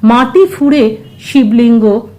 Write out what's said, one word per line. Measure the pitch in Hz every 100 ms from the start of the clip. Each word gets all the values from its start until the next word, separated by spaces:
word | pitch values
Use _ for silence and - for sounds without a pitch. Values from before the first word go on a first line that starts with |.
মাটি | 220 240 262 370 381
ফুঁড়ে | - 285 294 220 220 - -
শিবলিঙ্গ | - 277 220 233 240 233 214 202 -